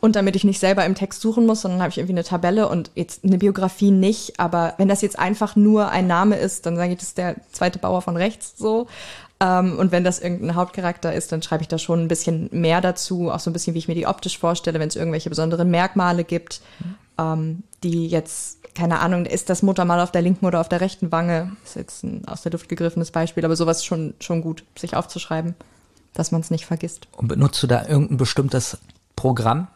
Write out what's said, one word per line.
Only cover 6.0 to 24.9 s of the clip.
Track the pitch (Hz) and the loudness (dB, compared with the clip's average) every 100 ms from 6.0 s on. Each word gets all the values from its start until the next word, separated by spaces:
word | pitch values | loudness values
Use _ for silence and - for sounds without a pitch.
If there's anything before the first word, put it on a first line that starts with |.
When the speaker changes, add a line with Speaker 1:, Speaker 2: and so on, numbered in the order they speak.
| 185 | 2
Speaker 1:
Name | 170 202 202 | 4 4 4
ist, | 190 - - | 0 -4 -4
dann | 170 | -2
sage | 175 | -2
ich, | 180 | -2
das | - | -6
ist | - | -4
der | 180 170 _ | -4 -4 _
zweite | - 180 180 | -2 -2 0
Bauer | 185 185 | -2 -2
von | 180 170 | -2 -2
rechts, | 190 220 - - | -2 -2 -14 -6
so. | 214 220 240 - - - - _ | -2 -2 -4 -12 -18 -18 -20 _
Ähm, | 190 185 185 165 | 2 4 2 2
und | 190 | 2
wenn | 175 | 4
das | 180 175 | 2 0
irgendein | 175 175 135 170 | -4 -4 -2 -2
Hauptcharakter | 180 - 180 165 170 | -2 -2 -4 -4 -4
ist, | 160 - | -4 -4
dann | 160 | -6
schreibe | - 160 | -2 -4
ich | 160 | -2
da | 165 | -4
schon | - 170 | 0 0
ein | 165 | 0
bisschen | 165 - 165 165 | 0 0 -2 -2
mehr | - 165 165 | 0 2 2
dazu, | 185 180 - 180 170 | 2 -2 -4 -2 -2
auch | 170 | -2
so | - | -4
ein | |
bisschen, | 170 - 165 | -4 -4 -4
wie | |
ich | 160 | -4
mir | |
die | 170 - | -2 -2
optisch | 190 190 - | -2 -6 -4
vorstelle, | 170 175 - 160 | -2 0 -2 -2
wenn | 156 | -2
es | - | -2
irgendwelche | 165 160 160 | -2 -2 -4
besonderen | 151 160 170 175 | -2 0 2 2
Merkmale | 170 185 - 180 175 | 2 2 2 2 2
gibt, | 170 170 - - - - 170 196 _ - | 0 -4 -6 -16 -18 -14 -14 -14 _ -6
ähm, | 160 160 160 165 - - | -2 -2 -2 -6 -12 -8
die | 175 170 165 | -4 -2 0
jetzt, | 170 160 - - - - - | -2 -2 -10 -12 -14 -20 -4
keine | 170 165 | 0 2
Ahnung, | 170 180 175 | 2 0 0
ist | - - | -4 -2
das | 180 | 2
Muttermal | 196 190 175 175 | 2 2 2 2
auf | 175 | 2
der | 180 | 2
linken | 175 180 185 | 2 2 2
oder | 175 | 0
auf | 165 | 0
der | 175 | 0
rechten | 185 - 175 | -2 -2 -2
Wange? | 165 170 165 180 196 | 0 0 0 -2 -10
Ist | - - | -16 -14
jetzt | - - | -14 -10
ein | - - - | -10 -10 -10
aus | - | -8
der | - | -6
Luft | 170 - | -8 -8
gegriffenes | 165 170 165 165 | -4 -2 -2 -4
Beispiel, | - 165 - 165 | -2 -2 0 0
aber | 165 | 2
sowas | 165 165 - | 2 0 0
schon, | 170 156 - | -4 -4 -8
schon | - 170 | -4 -2
gut, | 160 156 - - | -2 -8 -12 -12
sich | 175 | -6